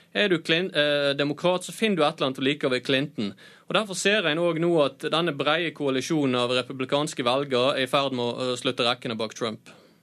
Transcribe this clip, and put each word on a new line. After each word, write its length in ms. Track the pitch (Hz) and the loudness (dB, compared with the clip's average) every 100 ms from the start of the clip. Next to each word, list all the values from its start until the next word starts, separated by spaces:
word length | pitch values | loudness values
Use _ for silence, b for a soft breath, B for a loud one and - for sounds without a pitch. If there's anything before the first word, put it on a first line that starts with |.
| B | B
Er 140 | - 202 | 0 2
du 80 | 165 | 2
Clin-, 320 | 160 165 185 165 | 2 0 0 0
eh, 380 | 147 143 143 139 | 2 2 2 0
demokrat, 480 | 147 147 175 180 | -2 0 0 0
så 100 | 180 | -4
finner 220 | - 220 185 | -2 0 2
du 80 | |
et 140 | 147 160 | 2 2
eller 100 | 143 | -2
annet 120 | 131 | 0
å 40 | |
like 260 | 135 147 143 | -2 0 0
ved 140 | 127 | 0
Clinton. 500 | 123 131 151 - 101 B B B - | 0 0 0 -4 -6 B B B -2
Og 80 | 175 | -2
derfor 200 | 214 180 | -2 -2
ser 280 | 196 214 165 | 2 2 2
en 100 | 156 | 2
også 220 | 175 160 | 0 2
nå 260 | 170 170 139 | 2 4 2
at 140 | - | 0
denne 360 | 151 156 170 143 | -2 0 0 0
brede 380 | 143 160 170 - | 0 0 -2 -2
koalisjonen 600 | 143 131 127 160 139 123 | -2 0 0 0 2 2
av 160 | 123 | 2
republikanske 720 | 127 123 131 131 143 147 - | 0 -2 -6 -2 -2 -2 -2
velgere 520 | 120 135 143 123 127 135 | 0 0 0 2 2 2
er 80 | |
i 40 | 127 | 0
ferd 260 | 147 139 | 0 0
med 100 | 127 | -2
å, 280 | 120 120 127 | -2 -2 -4
eh, 40 | 123 | -2
slutte 300 | 135 123 120 | -2 0 0
rekkene 320 | 123 131 113 | -2 -4 -6
bak 160 | 110 | -6
Trump. 360 | - 117 110 - B B B | -6 -6 -6 -14 B B B